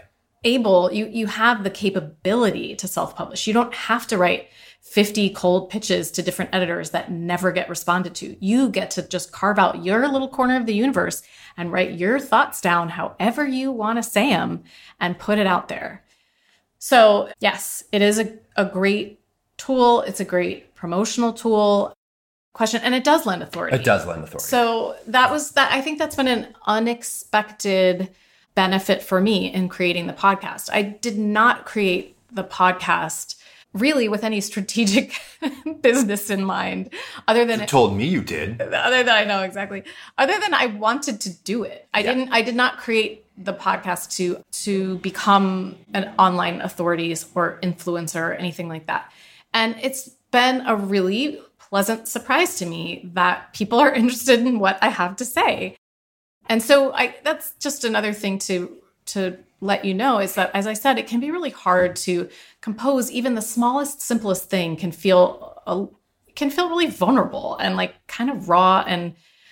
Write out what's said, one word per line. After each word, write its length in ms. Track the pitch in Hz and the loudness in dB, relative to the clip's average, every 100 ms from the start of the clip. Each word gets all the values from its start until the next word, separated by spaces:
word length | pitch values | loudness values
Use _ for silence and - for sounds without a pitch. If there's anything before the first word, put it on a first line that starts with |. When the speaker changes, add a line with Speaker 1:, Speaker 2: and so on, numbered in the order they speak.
| - _ _ _ | -18 _ _ _
Speaker 1:
able, 480 | 233 254 220 185 180 | 0 2 6 6 4
you, 160 | 214 220 | 0 -4
you 200 | 226 214 | -4 -4
have 380 | 220 226 233 | 2 2 2
the 60 | 196 | -2
capability 1040 | - 196 190 151 - 180 233 220 - - - | -2 -2 -2 -6 -6 -2 2 2 0 -6 -10
to 120 | 185 | -8
self-publish. 580 | - 165 - 170 - - | -6 -6 -6 -10 -6 0
You 60 | |
don't 220 | 220 240 | 2 0
have 320 | - - 233 - | -4 -4 -4 -2
to 100 | 208 | 2
write 320 | 175 180 - - - - | 2 2 -6 -20 -20 -20
fifty 500 | - - 202 208 196 | -4 2 2 2 0
cold 400 | 196 180 185 185 | 0 2 2 0
pitches 400 | 214 - 180 160 | -8 -2 -2 -2
to 120 | - | -4
different 320 | 175 175 180 | -6 -4 -4
editors 360 | 190 175 170 160 | -2 -2 -4 -4
that 200 | 170 - | -6 -4
never 420 | 170 170 175 185 | -6 -4 0 0
get 160 | 175 - | 0 -4
responded 460 | 170 - 180 185 - | -6 0 0 0 -8
to. 200 | - - | -12 -6
You 240 | 190 240 262 | 0 2 2
get 220 | 190 185 | 0 -4
to 100 | - 160 | -6 -4
just 260 | 175 - | -6 -6
carve 260 | - 196 208 | -2 0 4
out 260 | 185 - | 2 2
your 240 | 170 214 285 | 0 2 2
little 200 | 269 269 | 0 -4
corner 280 | 262 247 254 | 0 2 2
of 100 | 226 | 0
the 80 | |
universe 480 | 208 262 208 170 - - - - - | 0 2 2 -2 -4 -12 -20 -20 -10
and 140 | 175 | -4
write 220 | 175 180 | 0 -2
your 260 | 170 180 262 | 0 0 0
thoughts 420 | - 226 - - | 2 2 2 0
down 280 | 185 175 170 | 0 2 0
however 580 | 170 - - 202 240 285 | -6 -8 -2 -2 0 -2
you 240 | 262 269 | -2 -2
want 280 | 240 214 233 | -2 -2 -2
to 40 | |
say 300 | 233 208 262 | -2 0 2
'em 320 | 190 - 170 - - - - | 2 0 -6 -12 -20 -20 -6
and 200 | 175 175 | -4 -4
put 200 | - 208 | 0 2
it 80 | 190 | 2
out 220 | 175 - | 0 -2
there. 340 | - - 196 _ _ _ _ _ _ _ _ | -10 -10 -14 _ _ _ _ _ _ _ _
So 500 | - 254 220 208 196 - | 4 8 8 6 0 -2
yes, 460 | 208 - - - - | -2 -2 -8 -12 -2
it 100 | 208 | 2
is 160 | 208 214 | 4 4
a, 180 | 220 - _ - | -2 -6 _ -2
a 80 | |
great 560 | 185 185 196 208 208 - _ _ _ - | -2 0 0 0 -4 -14 _ _ _ -16
tool. 440 | - 262 240 240 | -4 4 6 4
It's 180 | - 196 | 2 -6
a 40 | |
great 500 | 185 180 175 196 _ | -2 -2 -2 -6 _
promotional 580 | - 175 180 220 - 233 | -12 -4 -2 -2 0 -2
tool. 640 | 226 226 214 208 202 202 - _ _ _ _ _ | -2 0 2 4 4 0 -6 _ _ _ _ _
Question, 280 | - 220 226 | -4 -2 0
and 120 | - | 0
it 100 | 254 | 0
does 200 | 262 311 | 4 2
lend 180 | 233 175 | 2 -4
authority. 340 | 151 170 170 123 | -6 -8 -2 0
Speaker 2:
It 80 | |
does 200 | 117 98 | 2 2
lend 200 | 87 82 | 0 -8
authority. 240 | 78 - - | -10 -10 -2
Speaker 1:
So 480 | 247 233 226 220 - - | 0 2 0 -4 -8 0
that 240 | 247 254 | 4 4
was, 220 | 302 294 | 2 -2
that, 200 | 285 269 | 0 2
I 80 | 269 | 2
think 180 | 285 302 | -2 -4
that's 180 | 311 - | -4 0
been 120 | 262 | 0
an 260 | 233 - - - | 0 -4 -10 -2
unexpected 1400 | 214 226 233 - - - 214 208 - 202 190 185 180 190 _ _ _ _ | 0 0 -2 -8 -12 -2 -2 -2 -6 0 4 4 2 -4 _ _ _ _
benefit 480 | - 190 190 190 190 | 0 2 2 2 -2
for 180 | - 185 | 2 2
me 320 | 202 202 185 | 4 2 0
in 160 | 185 185 | -2 -2
creating 380 | - 180 175 170 | 0 0 0 -4
the 60 | |
podcast. 560 | - 196 - - - - | 0 2 2 -4 -10 -2
I 100 | 208 | -2
did 360 | 202 208 240 208 | -2 -4 -6 -2
not 460 | 208 208 233 - | 0 4 4 2
create 520 | - 220 196 180 - _ _ | -4 -2 0 0 -6 _ _
the 140 | 214 | -10
podcast 920 | 185 - 185 180 - 170 160 - - - - - _ | -8 2 2 2 0 -2 -2 -8 -12 -16 -18 -20 _
really 340 | 190 262 294 220 | -2 2 2 0
with 160 | 208 | 0
any 200 | 220 214 | -2 -4
strategic 760 | 196 - 190 226 208 214 269 - - - | -4 -6 -4 0 2 2 0 -8 -16 -8
<laughs> 400 | 294 - 311 311 | -8 -6 -10 0
business 480 | 247 247 214 202 - | 2 2 2 -2 -4
in 160 | 196 | -4
mind, 460 | 190 185 180 185 190 370 - - - | -2 -2 -4 -6 -10 -12 -16 -8 2
other 200 | 226 240 | 4 4
than 140 | 226 | 0
Speaker 2:
You 60 | 208 | 2
told 300 | 139 110 98 | 4 4 4
me 80 | |
you 160 | 139 165 | 0 0
did. 400 | - 80 82 117 | -2 -4 -6 -6
Speaker 1:
Other 420 | - 90 233 254 | -4 0 2 2
than, 120 | 247 220 | 4 4
I 80 | |
know, 180 | 208 196 | 2 -2
exactly. 400 | 190 196 196 196 - - - - | -4 -6 -8 -10 -14 -20 -10 0
Other 200 | 269 415 | 2 2
than 140 | 403 | 0
I 140 | 302 247 | 0 0
wanted 560 | 208 214 262 294 208 | 0 0 0 -4 -6
to 80 | 196 170 | -8 -10
do 200 | - 226 | -6 -6
it. 260 | 202 - - | -6 -10 -4
I 60 | 202 | -2
Speaker 2:
Yeah. 120 | 214 | 0
Speaker 1:
didn't, 160 | 254 262 | -2 0
I 80 | 233 | 0
did 120 | 233 | 0
not 220 | 240 247 - | 0 0 0
create 480 | - 220 214 - _ - | -2 -2 -2 -6 _ -14
the 120 | 190 | -10
podcast 600 | 185 190 185 190 175 - - | -4 -2 -2 -2 -6 -6 -4
to, 280 | 180 180 - - | -4 -4 -8 -10
to 340 | 208 196 190 185 | -4 -2 -2 -4
become 800 | 190 - - 202 190 185 185 180 - | -6 -4 4 4 4 0 -6 -12 -8
an 180 | 202 190 - | -6 -4 2
online 420 | 185 180 180 180 | 4 4 -2 -4
authority 560 | 185 - 170 165 170 165 - | -8 -4 -2 0 -2 -6 -6
or 240 | 180 170 - | -2 -2 -2
influencer 580 | 180 170 - 170 160 165 | -6 -4 -4 -4 -4 -4
or 140 | 165 | -6
anything 340 | - 180 160 170 | -4 -8 -8 -10
like 200 | 160 156 | -10 -6
that. 220 | - - - - - _ | -6 -6 -20 -20 -20 _
And 200 | 226 226 226 | -2 0 -2
it's 300 | 269 269 - _ - | -6 -6 -14 _ 0
been 300 | 247 254 262 254 | 4 4 2 0
a 100 | 214 | -2
really 640 | 196 196 185 208 294 - - _ | 0 0 0 0 -2 -6 -16 _
pleasant 500 | - 196 202 226 - | -6 -2 0 -2 -4
surprise 500 | 233 - 269 349 - | -8 -2 0 0 -2
to 80 | 175 | -8
me 420 | 165 170 - 180 | -8 -8 -10 -8
that 400 | 175 180 180 - | 0 0 0 -6
people 260 | - 202 240 | -6 0 4
are 140 | 285 | 4
<laughs> 60 | 247 | 6
interested 380 | 240 254 - 233 | 2 2 4 4
in 180 | 247 226 | 4 2
what 200 | 196 196 | 2 2
I 60 | 220 | 0
have 260 | 220 180 196 | 0 -4 -4
to 80 | |
say. 540 | 254 - 370 - 185 - _ _ _ _ _ _ - | -4 0 2 0 -4 -12 _ _ _ _ _ _ -2
And 160 | 226 | 0
so 300 | 220 285 269 | 6 6 6
I, 220 | - 247 - | 0 -2 -2
that's 280 | 294 311 - | -4 -4 -6
just 320 | - 294 277 | -8 -8 -4
another 280 | 233 214 214 | -2 0 -2
thing 260 | 208 202 196 | -4 -4 -4
to, 360 | - 180 180 - _ _ - | -2 -4 -4 -12 _ _ -10
to 320 | 202 185 185 _ - | -4 -4 -6 _ -8
let 240 | 196 202 | -2 -2
you 100 | 196 | 0
know 240 | 190 262 226 | 0 0 0
is 160 | 190 | 0
that, 160 | - 185 | -2 -2
as 120 | 196 214 | 0 -2
I 60 | |
said, 260 | 214 277 226 | -2 0 0
it 80 | 220 | 0
can 140 | 233 | -4
be 100 | 285 | -2
really 200 | 349 294 | -4 -6
hard 440 | - 185 180 180 180 | -4 2 4 4 0
to 320 | - 175 175 - - _ | -2 -2 -4 -12 -20 _
compose. 520 | - 220 247 269 233 | -10 -4 0 0 0
Even 240 | 247 254 233 | -4 -2 -2
the 60 | |
smallest, 600 | 214 240 240 277 285 - | -4 0 0 0 -4 -8
simplest 480 | - 233 214 185 - | -4 -2 0 -4 -2
thing 260 | 190 170 160 | -2 -2 -4
can 140 | 175 | -6
feel 720 | - 190 180 180 - - - - | -2 4 6 6 2 -16 -14 -6
a, 180 | 180 202 _ _ _ _ | -4 -6 _ _ _ _
can 160 | - 277 | -4 -4
feel 180 | 277 359 | 0 0
really 200 | 339 320 | 0 0
vulnerable 680 | - 185 254 - - - - | 0 2 2 2 -4 -8 -4
and, 180 | 190 185 | -4 -2
like, 180 | 185 - - | -4 -6 -16
kind 200 | - 247 | -6 -4
of 200 | 240 196 | -4 2
raw. 340 | 175 185 190 | 4 6 4
And 300 | - 180 175 - _ _ _ | 2 -2 -4 -10 _ _ _